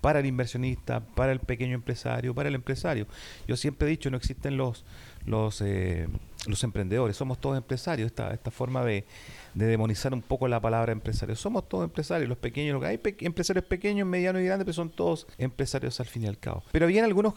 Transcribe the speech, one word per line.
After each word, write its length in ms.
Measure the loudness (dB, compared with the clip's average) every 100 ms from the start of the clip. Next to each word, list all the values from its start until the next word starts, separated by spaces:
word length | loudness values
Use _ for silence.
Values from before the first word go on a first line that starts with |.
para 180 | 4 4
el 80 | 4
inversionista, 720 | 0 0 0 -2 -2 -2 -4
para 320 | -2 2 2
el 80 | 2
pequeño 360 | -2 -2 -2 -2
empresario, 580 | -2 -4 -2 -2 -2
para 140 | 0 0
el 80 | -2
empresario. 500 | -2 -2 0 0 -2 -10 -16 -8 -4
Yo 100 | 0
siempre 300 | 0 2 2
he 40 |
dicho, 200 | 2 -2
no 60 | -2
existen 400 | -2 -2 -2 0
los, 300 | -2 -4 -10 -18 -18 -10 -2
los, 340 | 2 2 0
eh, 480 | 0 2 2 0 0 -4 -6 -8 -4
los 180 | -2
emprendedores, 500 | 0 0 0 2 2
somos 240 | 0 -4 -2
todos 200 | -2 -2
empresarios, 480 | -2 -4 -2 -2 -2
esta, 260 | -2 -4
esta 180 | -4 -6
forma 320 | -4 -2 0
de, 220 | 2 0 -4 -12 -18 -18 -8
de 140 | 0 4
demonizar 480 | 4 2 0 0
un 80 | -2
poco 260 | -2 0 2
la 100 | 2
palabra 320 | 2 2 2
empresario. 460 | 0 -2 -2 -2 -2
Somos 320 | -2 -2 -2
todos 160 | -2
empresarios, 460 | -2 -2 0 0 0
los 80 | -2
pequeños, 420 | -4 -2 0 0
los, 40 | 0
hay 80 | 0
pe-, 180 | -2 -2
empresarios 460 | -2 0 2 0 2
pequeños, 420 | 0 2 2 2
medianos 320 | 2 2 2
y 60 | 2
grandes, 180 | 2
pero 80 | 0
son 160 | -2 -4
todos 380 | 0 2 0 -4 -4
empresarios 640 | -2 0 -2 0 -2 -4
al 60 | -6
fin 160 | -4
y 40 | -2
al 100 | -2
cabo. 260 | -4 -6 0
Pero 140 | 4 6
habían 180 | 6
algunos, 300 | 6 4 2